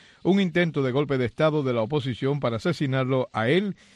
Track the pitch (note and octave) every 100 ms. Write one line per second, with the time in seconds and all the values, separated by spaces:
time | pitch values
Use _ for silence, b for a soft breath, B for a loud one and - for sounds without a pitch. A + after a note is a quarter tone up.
0 | B B E3+ G3 F#3+ D#3+ F3 D3 C3 B2+
1 | D3 C#3 A#2+ - D#3 D3+ C3 A#2+ A2 D3
2 | C3 A#2 C3 C#3+ C3 A2+ F3 D3+ D3 C3
3 | B2+ C3 B2 A2 A2 E3+ G#3 - b